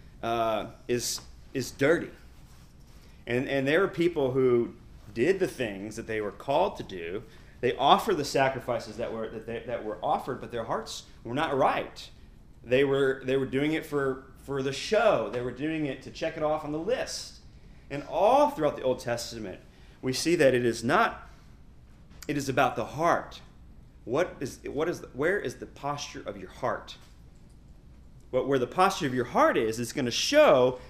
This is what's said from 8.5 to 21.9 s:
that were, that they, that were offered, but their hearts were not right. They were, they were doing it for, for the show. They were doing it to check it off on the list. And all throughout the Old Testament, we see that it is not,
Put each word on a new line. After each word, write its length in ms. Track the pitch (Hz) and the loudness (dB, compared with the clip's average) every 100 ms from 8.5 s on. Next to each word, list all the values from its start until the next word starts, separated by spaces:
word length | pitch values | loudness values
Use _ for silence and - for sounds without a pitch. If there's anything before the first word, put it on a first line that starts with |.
| 131 123 117 110 104 | 0 -4 -4 -6 -8
that 160 | - | -8
were, 160 | 113 110 | -6 -8
that 160 | 113 113 | -10 -10
they, 160 | 117 113 | -10 -8
that 180 | 117 107 | -8 -8
were 140 | 104 | -6
offered, 380 | 143 - 143 120 | -2 -2 -4 -8
but 100 | 117 | -8
their 140 | 120 110 | -8 -6
hearts 380 | 196 220 - - - | -6 -8 -14 -16 -14
were 100 | 117 | -6
not 240 | 131 156 135 | -4 0 2
right. 520 | 190 156 - - - - - - - - | 2 0 -4 -12 -18 -20 -20 -20 -20 -14
They 220 | 113 131 | 0 4
were, 380 | 139 135 135 127 | 4 4 2 0
they 140 | 127 135 | 0 0
were 80 | 123 | 0
doing 280 | 131 151 | 0 0
it 120 | 156 - | 0 -2
for, 380 | 143 135 131 - - | -2 0 -2 -8 -16
for 200 | - 139 | -6 -4
the 100 | 135 | -2
show. 560 | 135 - 214 220 139 104 | -4 0 4 4 4 0
They 100 | 120 | -4
were 100 | 123 | -6
doing 340 | 123 156 160 147 | -4 -4 -2 -4
it 160 | - | -6
to 80 | 120 | -12
check 240 | - 160 156 | -6 -6 -2
it 80 | |
off 200 | 151 151 | -2 -2
on 80 | 143 | -4
the 80 | 151 | -4
list. 600 | 185 262 - - - - - - - - - | -2 -2 -4 -8 -12 -18 -20 -20 -20 -20 -12
And 140 | 143 - | -10 -4
all 400 | 151 269 269 294 | 2 6 6 4
throughout 260 | 151 147 - | 2 0 0
the 80 | |
Old 160 | 127 123 | 0 0
Testament, 600 | 120 113 - 117 98 87 - - - - | -2 -4 -6 -8 -10 -12 -16 -20 -20 -8
we 120 | 131 | -4
see 220 | 127 160 170 | 0 2 6
that 180 | 135 | 6
it 120 | 123 117 | 6 2
is 180 | - | 0
not, 460 | 120 190 - - - - - - - - - | 2 2 2 -2 -16 -20 -20 -20 -20 -20 -20